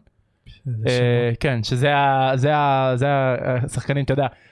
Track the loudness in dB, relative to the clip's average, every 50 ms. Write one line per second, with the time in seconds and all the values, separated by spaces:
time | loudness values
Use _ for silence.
0 | -10 _ _ _ _ _ _ _ _ -20 -20 -14 -10 -8 -8 -4 -2 0 0 2
1 | 2 2 2 2 0 0 -2 -2 -2 -2 -2 -2 -2 -2 -2 0 2 2 2 2
2 | 2 2 2 2 2 0 0 0 2 2 2 2 2 2 2 2 2 0 0 0
3 | 0 0 0 0 0 0 0 -2 -2 -2 -2 -2 -4 -4 -6 -6 -4 -2 -2 -2
4 | -2 0 0 0 -2 -2 -4 -10 -20 _